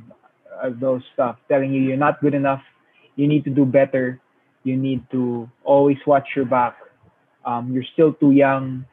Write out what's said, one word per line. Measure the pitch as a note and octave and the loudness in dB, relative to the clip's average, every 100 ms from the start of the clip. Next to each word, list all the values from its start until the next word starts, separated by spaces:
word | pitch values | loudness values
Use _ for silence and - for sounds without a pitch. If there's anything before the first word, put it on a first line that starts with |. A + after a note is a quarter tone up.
| A2+ _ _ _ - - | -20 _ _ _ -20 -10
uh, | C3 A#2+ | -8 -6
those | C3 B2+ B2+ | -4 -4 -6
stuff | - B2+ A2+ - | -4 -4 -4 -2
telling | C#3+ C3+ | -2 0
you | C3+ | -2
you're | C3 C3 | -2 0
not | D3 D3+ | 0 0
good | D3 | 0
enough, | C#3 C#3 C3+ - _ _ _ _ - | 0 -2 -4 -8 _ _ _ _ -4
you | C#3+ | 0
need | D3+ | 0
to | C#3 | 0
do | C3+ C3 | 0 2
better, | C3+ C3+ C3+ B2+ B2+ _ _ _ _ | 4 2 0 -4 -8 _ _ _ _
you | C3+ C3 | -6 -4
need | C3+ C3 - | -2 -6 -6
to | C3 B2 A#2+ A#2 _ - | -4 -4 -6 -10 _ 0
always | C#3 C#3+ C#3 - | 4 4 2 2
watch | C#3 C3+ - | 0 0 -6
your | B2 | -2
back, | B2+ A#2+ - - _ _ _ _ _ | 0 -2 -4 -20 _ _ _ _ _
um, | C3 A#2+ B2 | -8 -8 -6
you're | C3 B2 | -6 -6
still | - D#3+ | 2 2
too | C3+ D3 | 4 4
young, | C#3 C3+ C3+ C3 C3 C3 | 4 4 2 -4 -10 -14